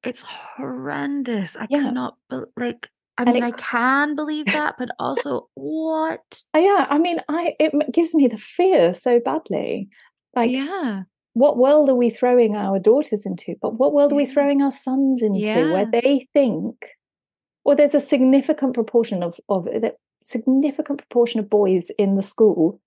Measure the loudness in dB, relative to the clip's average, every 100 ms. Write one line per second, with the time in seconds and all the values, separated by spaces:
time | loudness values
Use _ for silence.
0 | -10 -12 -18 -20 -20 -14 -12 -10 -8 -6
1 | -6 -6 -4 -6 -6 -10 -4 -2 -2 -4
2 | -8 _ _ -12 -12 -8 -8 -8 -16 _
3 | _ -2 2 2 0 -6 -6 -2 0 2
4 | 0 -4 -6 -6 -4 -2 -4 -6 -12 -6
5 | -4 -4 -4 -8 _ -14 -8 -6 -4 -4
6 | -4 -6 _ -20 _ 2 4 4 2 0
7 | 0 -2 -4 -4 -4 0 0 0 0 0
8 | 2 4 2 0 -10 0 2 4 4 2
9 | 2 2 2 -4 -4 -6 -4 -6 -10 _
10 | _ _ _ -2 -2 -2 -6 -6 -6 -8
11 | -12 _ _ 2 2 4 4 4 4 2
12 | 0 0 2 4 2 0 -2 0 4 2
13 | 2 -6 -6 -10 -10 -8 -8 0 2 4
14 | 2 2 0 0 2 2 0 -2 -4 0
15 | 0 0 0 0 0 0 0 0 0 2
16 | 2 0 0 0 2 0 -8 -10 -20 _
17 | _ _ _ _ _ _ 0 4 4 4
18 | 2 2 4 4 2 -2 0 -2 0 0
19 | 0 -2 -4 -8 -4 -4 -2 -4 -4 -6
20 | _ _ -10 -4 0 2 0 -2 -6 -8
21 | _ 0 0 0 0 2 4 2 -2 -2
22 | 0 0 -4 2 2 4 0 -2